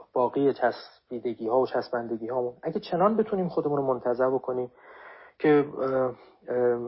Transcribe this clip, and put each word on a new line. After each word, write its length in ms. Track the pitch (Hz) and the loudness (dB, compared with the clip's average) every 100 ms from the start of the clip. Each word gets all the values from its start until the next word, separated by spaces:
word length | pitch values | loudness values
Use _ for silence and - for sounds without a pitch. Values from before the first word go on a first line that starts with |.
| - | -4
باقی 400 | 131 120 143 139 | 0 0 2 2
چسبیدگی‌ها 1040 | 123 120 - - _ - 120 120 110 113 127 | 2 0 -2 -14 _ -12 -6 -6 -4 0 2
و 80 | 123 | 2
چسبندگی‌هامون، 840 | 127 - 120 117 113 113 127 123 123 | -2 -2 -4 -4 -6 -4 -4 -4 -6
اگه 160 | 160 - | -6 -6
چنان 380 | - 170 202 220 | -2 2 4 4
بتونیم 320 | 214 190 175 | 0 0 -2
خودمون 280 | 165 147 143 | -2 0 0
رو 60 | |
منتزع 460 | 135 123 123 120 131 | 0 0 0 2 2
بکنیم 420 | 131 - 127 123 - - - - - - - | 0 -2 -4 -6 -10 -20 -20 -20 -20 -20 0
که، 260 | 156 147 147 147 | 4 4 2 -2
اه، 320 | 131 131 127 123 - _ - | -2 0 0 -4 -18 _ -4
اه، 300 | 123 123 120 | 2 2 2